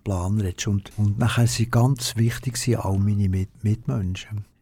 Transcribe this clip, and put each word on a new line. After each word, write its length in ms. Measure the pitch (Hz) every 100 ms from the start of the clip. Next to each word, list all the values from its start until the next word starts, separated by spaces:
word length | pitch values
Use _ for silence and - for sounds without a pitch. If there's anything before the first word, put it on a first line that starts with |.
Plan 380 | - 92 92 107
redest. 280 | 95 - 110
Und, 200 | 101 - -
und 240 | 104 104
nachher 280 | 120 - 117
sind 220 | - 110
ganz 440 | 117 123 131 - 110
wichtig 400 | 117 - 127 117
sind 220 | 127 110
all 200 | 95 98
meine 300 | 101 101 98
Mit-, 340 | 95 95 -
Mitmenschen. 840 | 104 107 - 127 92 92 - 104 - _